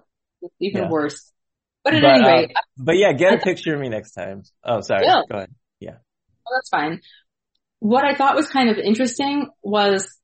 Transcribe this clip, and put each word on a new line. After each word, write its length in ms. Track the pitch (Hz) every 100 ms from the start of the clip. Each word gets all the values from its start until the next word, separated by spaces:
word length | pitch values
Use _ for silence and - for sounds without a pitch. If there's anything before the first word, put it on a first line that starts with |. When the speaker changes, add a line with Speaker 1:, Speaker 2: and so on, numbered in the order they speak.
| _ _ _ _
Speaker 1:
it's 140 | - -
even 220 | 196 190
Speaker 2:
Yeah. 40 | 190
Speaker 1:
worse." 440 | 160 147 - _ _ _ _ _ _
But 120 | 269
at 80 | 311
Speaker 2:
But, 80 | 285
Speaker 1:
any 100 | 262
Speaker 2:
uh, 40 | -
Speaker 1:
rate, 220 | 131 - 208
I 40 | - -
Speaker 2:
but 180 | 127 175
yeah, 160 | 202
get 220 | 131 180
a 40 | 233
Speaker 1:
I 20 |
Speaker 2:
picture 340 | 190 175 170
of 60 | 147
me 80 | 131
next 240 | 107 107
time. 300 | - 98 98 - _
Oh, 160 | - 113
sorry. 240 | 101 101
Speaker 1:
Yeah. 180 | 101 339 156
Speaker 2:
Go 80 | 104
ahead. 180 | 92 - _ _
Yeah. 160 | 92 - _ _ _ _ -
Speaker 1:
Oh, 80 | 254
that's 120 | -
fine. 300 | 170 147 170 _ _ _ _ _ _ _ _
What 240 | 214 247
I 100 | 285
thought 220 | 277 277 269
was 120 | 302
kind 220 | 269 240
of 80 | 208
interesting 720 | 196 220 247 - 277 285 - _
was 460 | 202 208 202 196 - _